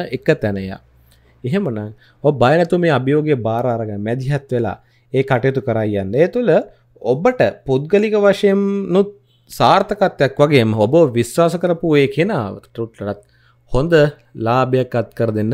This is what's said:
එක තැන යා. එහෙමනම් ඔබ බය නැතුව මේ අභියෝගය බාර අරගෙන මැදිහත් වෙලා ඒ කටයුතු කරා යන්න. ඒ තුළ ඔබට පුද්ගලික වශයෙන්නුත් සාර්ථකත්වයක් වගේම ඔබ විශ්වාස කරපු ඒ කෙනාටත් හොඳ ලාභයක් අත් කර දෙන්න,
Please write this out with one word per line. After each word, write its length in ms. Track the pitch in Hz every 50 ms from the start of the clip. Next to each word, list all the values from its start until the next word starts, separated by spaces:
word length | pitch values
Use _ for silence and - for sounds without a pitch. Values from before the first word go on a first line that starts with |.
| 175
එක 220 | - - 127 - - 156
තැන 220 | 147 - 107 101 98
යා. 220 | 95 95 95 - _ _ _ _ _ _ _ _ _ _ _ _ _
එහෙමනම් 500 | 127 143 196 208 151 117 107 107 107 107 _ _ _ _ _ -
ඔබ 100 | 143 156
බය 180 | 123 120 123 151
නැතුව 260 | 165 175 170 - 180
මේ 120 | 175 165
අභියෝගය 440 | 147 123 127 135 143 151 151 151 147 127
බාර 280 | 107 113 113 117 123
අරගෙන 360 | 127 117 113 113 107 104 101
මැදිහත් 460 | 101 107 117 131 127 131 147 135 - -
වෙලා 280 | 127 120 117 101 92 - _ _ _ _ _ _ -
ඒ 100 | 127 135
කටයුතු 380 | - 135 120 110 135 131 135
කරා 240 | - - 113 110 110 107
යන්න. 240 | 104 98 98 95 101
ඒ 120 | 131 165 185
තුළ 220 | - 240 247 214 156 196 262 - _ _ _ _ _ _
ඔබට 400 | - - 123 139 175 247 254 254 123 104 - -
පුද්ගලික 540 | _ - 131 135 147 156 196 202 208 220 208
වශයෙන්නුත් 920 | 214 202 202 190 196 - 202 196 196 202 196 202 202 196 185 175 185 202 202 - - _ _ _ _ _ _
සාර්ථකත්වයක් 840 | - - 131 123 156 190 202 - 214 202 196 180 - - 143 131 - -
වගේම 360 | 143 151 156 135 113 110 107
ඔබ 200 | 113 107 107 139 165 170 139
විශ්වාස 460 | 113 117 117 - - - 170 170 156
කරපු 320 | 175 175 175 175 165 - 170 151
ඒ 140 | 147 139 131
කෙනාටත් 1200 | 139 143 160 202 226 156 110 98 98 101 - _ _ - 117 110 - _ 107 101 101 - _ _ _ _ _ _ _ _ _ _
හොඳ 220 | - 123 139 175 170 156 147 147 - - _ _ _
ලාභයක් 600 | - 113 110 120 131 131 127 127 127 127 123 -
අත් 160 | 120 113 - _
කර 160 | - 120 110
දෙන්න, 220 | 107 107 110 110